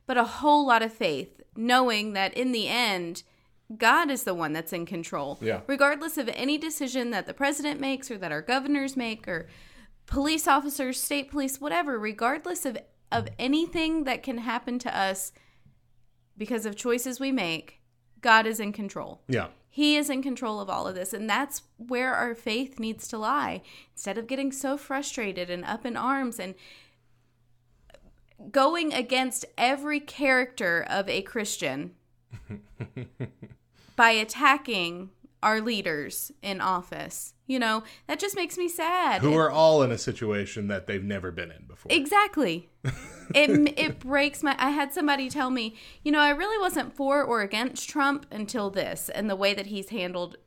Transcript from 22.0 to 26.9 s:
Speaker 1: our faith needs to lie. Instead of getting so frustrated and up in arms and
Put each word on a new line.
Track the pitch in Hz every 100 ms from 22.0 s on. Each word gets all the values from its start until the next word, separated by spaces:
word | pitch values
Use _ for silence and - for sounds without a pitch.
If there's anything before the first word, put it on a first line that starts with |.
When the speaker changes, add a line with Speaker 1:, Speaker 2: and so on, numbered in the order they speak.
| 254
Speaker 1:
our | - 240 233
faith | 226 220 269 -
needs | 220 220 -
to | 220
lie. | 214 285 110 180 - - -
Instead | - 196 208
of | 226
getting | 269 277
so | 269 269 285
frustrated | - 269 285 - 202 180 175
and | 180
up | 175 220
in | 240 226
arms | 254 277 247 226
and | 185 185 - - _